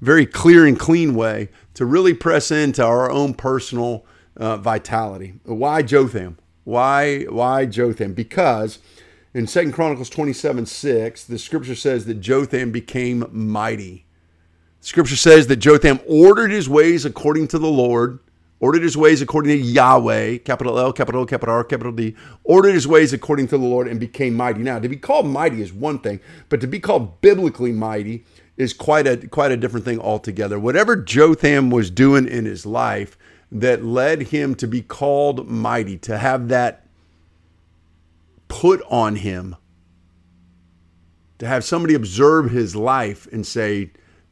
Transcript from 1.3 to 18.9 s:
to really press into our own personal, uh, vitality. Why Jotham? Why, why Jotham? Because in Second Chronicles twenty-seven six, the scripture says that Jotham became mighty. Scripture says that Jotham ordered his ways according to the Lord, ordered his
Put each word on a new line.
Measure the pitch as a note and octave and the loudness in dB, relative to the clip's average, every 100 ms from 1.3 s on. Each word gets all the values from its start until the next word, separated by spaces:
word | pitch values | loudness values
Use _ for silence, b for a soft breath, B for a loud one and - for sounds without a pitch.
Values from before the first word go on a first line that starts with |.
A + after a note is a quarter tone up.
| G#2+ G#2 b b - | -6 -10 b b -6
to | B2 | 0
really | E3 F#3 | 2 2
press | D#3+ E3+ D#3 - | 2 0 0 0
into | D3+ D3 C3 | 0 0 0
our | A#2 A#2+ B2+ | 2 2 0
own | C#3 C#3+ | -2 -4
personal, | B2 C3 C3 - A#2+ A#2+ A2 b b b - | -4 -4 -4 -6 -6 -6 -8 b b b -10
uh, | A2+ G#2+ | -8 -6
vitality. | G#2+ A2 - A2+ G#2+ F#2+ F#2+ F#2+ - | -4 -4 -4 -6 -6 -10 -16 -16 -12
Why | A2+ C#3+ D#3 | -6 -2 -2
Jotham? | A#2+ C#3+ B2+ A2+ F#2 E2 _ _ - | 2 2 2 -2 -10 -14 _ _ -6
Why, | A#2+ C3 C#3 D3 C#3 | -2 0 0 -2 -4
why | - A#2 B2 C3+ C3 | -6 -4 -2 -2 -2
Jotham? | G2+ A#2+ G#2 G2+ | -2 -2 -2 -6
Because | F#2 A2+ F#3 E3 A2 G#2+ - b b b b b | -8 -6 -2 0 -2 -4 -10 b b b b b
in | B2+ A2+ | -8 -4
Second | F3 D#3+ | -2 -2
Chronicles | D#3 D#3+ B2+ B2+ | -2 -2 -4 -8
twenty-seven | - D3 B2 D3 B2+ A2+ | -6 -6 -4 -4 -4 -6
six, | - C#3+ A#2 A2+ - - | -6 -2 -2 -2 -8 -12
the | A#2 | -12
scripture | - D#3+ B2+ A#2 | -8 -8 -6 -6
says | C#3+ B2 G#2+ | -4 -4 -6
that | G#2+ | -8
Jotham | F#2+ C3 C#3+ B2+ A#2+ | -2 -2 0 -4 -4
became | A2+ - B2+ B2 A#2+ A#2+ | -8 -8 -6 -4 -4 -6
mighty. | A2 A2 G#2+ A2 A2 F#2 F2+ _ _ _ _ _ _ _ _ | -6 -6 -4 -6 -8 -12 -20 _ _ _ _ _ _ _ _
Scripture | - E3+ B2+ C3+ | -4 -2 0 4
says | E3 D#3+ B2+ | 8 8 8
that | B2+ | 4
Jotham | C#3+ D3 D#3 C3 - | 6 6 6 2 2
ordered | D#3 F#3 G3+ A3 | 8 8 8 2
his | G#3 C3 | -2 2
ways | D3 E3 E3+ C3+ | 4 4 2 -2
according | - D3 D#3 D#3 | -4 -2 -2 -2
to | E3 | -2
the | D#3 | 0
Lord, | C#3 B2 A#2+ B2 C3 _ _ _ _ | 0 2 0 -2 -4 _ _ _ _
ordered | B2 E3 | 0 2
his | E3 | 0